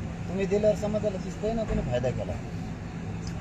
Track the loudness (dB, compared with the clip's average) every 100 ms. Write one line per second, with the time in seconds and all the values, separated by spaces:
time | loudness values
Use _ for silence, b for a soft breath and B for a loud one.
0 | -6 -6 -4 0 2 6 6 4 2 2
1 | 2 0 -4 -2 0 0 2 0 2 2
2 | 2 0 -2 -4 -6 -6 -6 -6 -6 -6
3 | -6 -4 -4 -6